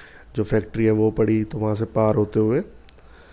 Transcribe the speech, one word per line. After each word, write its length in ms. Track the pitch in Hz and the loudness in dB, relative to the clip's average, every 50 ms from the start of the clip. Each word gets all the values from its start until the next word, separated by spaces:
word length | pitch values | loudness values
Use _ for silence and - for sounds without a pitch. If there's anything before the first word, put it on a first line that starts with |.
| - - - - - - - | -20 -20 -20 -20 -20 -12 -6
जो 80 | - 107 | -6 -4
फैक्ट्री 400 | - - 110 104 - - 113 113 | 0 0 -2 -2 -2 -2 0 2
है, 60 | 110 | 2
वो 200 | 110 107 107 110 | 2 4 2 0
पड़ी। 340 | 107 - 113 107 110 110 107 | 2 2 0 2 2 0 0
तो 140 | 104 - 110 | -2 -4 -4
वहाँ 160 | 107 107 107 | -4 -2 -2
से 100 | 101 113 | -2 -4
पार 300 | 110 - 110 110 107 107 | -4 0 0 2 2 2
होते 260 | 98 104 101 - 110 | 2 0 0 0 0
हुए 220 | 107 107 117 147 208 - - - - - - - - - - - - - | 0 2 0 -2 -4 -6 -12 -20 -20 -20 -20 -20 -20 -20 -20 -20 -20 -20